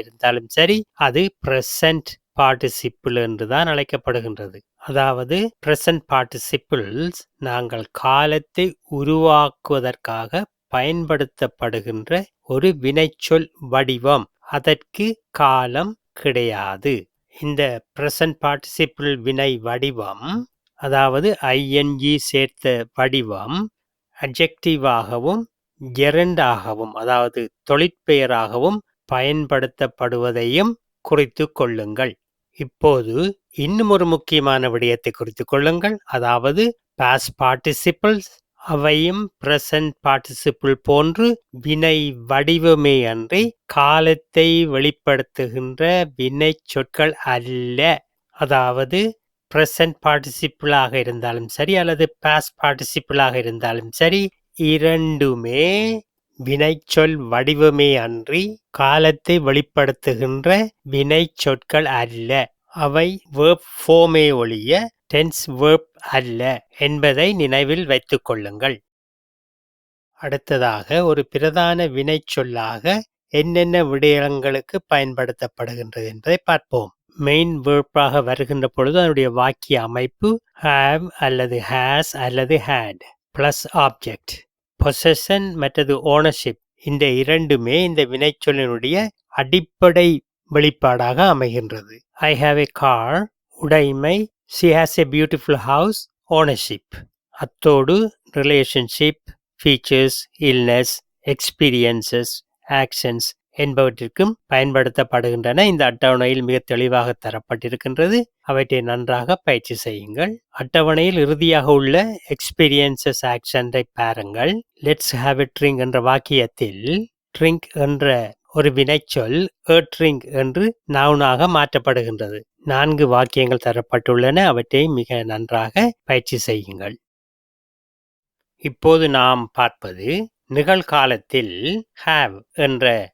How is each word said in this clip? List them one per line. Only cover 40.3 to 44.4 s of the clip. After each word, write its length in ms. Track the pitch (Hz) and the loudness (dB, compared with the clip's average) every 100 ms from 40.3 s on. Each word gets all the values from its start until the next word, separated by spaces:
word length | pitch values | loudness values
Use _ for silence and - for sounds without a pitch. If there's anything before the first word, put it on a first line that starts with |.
| 123 151 - 139 131 - | -4 -4 -2 -2 0 2
போன்று 380 | 143 160 165 233 233 _ 127 143 | 2 2 2 0 0 _ -10 -4
வினை 320 | 156 160 156 147 123 117 | 0 2 2 -2 -8 -2
வடிவமே 640 | 135 147 165 165 156 143 135 117 | 0 2 2 4 4 4 4 2
அன்றி 280 | 113 113 185 233 - - 151 | -4 -2 0 -2 -4 -6 2
காலத்தை 720 | 143 156 160 160 _ 165 | 4 4 4 0 _ 2